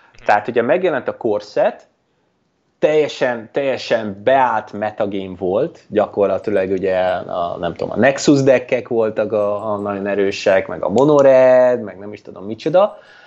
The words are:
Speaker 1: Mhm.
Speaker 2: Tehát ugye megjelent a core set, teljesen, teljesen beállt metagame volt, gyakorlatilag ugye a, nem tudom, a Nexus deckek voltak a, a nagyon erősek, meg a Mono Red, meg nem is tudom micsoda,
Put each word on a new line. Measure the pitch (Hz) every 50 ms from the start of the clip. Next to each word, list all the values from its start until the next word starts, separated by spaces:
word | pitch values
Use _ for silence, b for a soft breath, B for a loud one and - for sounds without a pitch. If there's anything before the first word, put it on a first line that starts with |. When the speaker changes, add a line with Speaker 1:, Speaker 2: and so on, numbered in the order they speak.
| b b b
Speaker 1:
Mhm. | b -
Speaker 2:
Tehát | - 110 104 104 -
ugye | 117 123 117
megjelent | 120 151 190 185 180 156 127 110 -
a | 104
core | - - 120 104 104 -
set, | - - 147 156 208 240 - - _ _ _ _ _ _ _ _ _ _ _ _ _ _ _ _ _ _ _
teljesen, | - 156 151 156 151 127 - - 147 131 123 117 110 110 _
teljesen | - 139 139 127 110 - - 131 117 110 104 98 98 101
beállt | 117 131 135 131 123 113 110 107 - -
metagame | 104 104 - - - 110 98 98 98 95 95 92
volt, | 90 98 90 92 107 143 170 - - _ _
gyakorlatilag | - 104 101 - - - 101 95 95 95 - - 104 98 95 92
ugye | 98 92 90 95 92 92 92
a, | 92 92 90 - 90 92 90 87 87 -
nem | 82 87 87 -
tudom, | - 95 87 -
a |
Nexus | - 110 135 139 - - - 147 139 135
deckek | 135 131 123 123 - - 123 107 -
voltak | 127 113 110 110 107 110 110 101 113
a, | 107 104 101 104 104 107 110 104
a |
nagyon | 101 101 101 101 98 98
erősek, | 101 101 98 98 98 101 - - 104 95 95 92
meg | - 90 85 85
a | -
Mono | 95 113 135 151 151 143
Red, | 139 135 135 127 131 127 127 127 127 127 123 120 110
meg | 101 92 92
nem | 101 101 104
is | 104 -
tudom | - - - 92
micsoda, | 101 113 110 - 160 156 180 196 208 B B B B B B B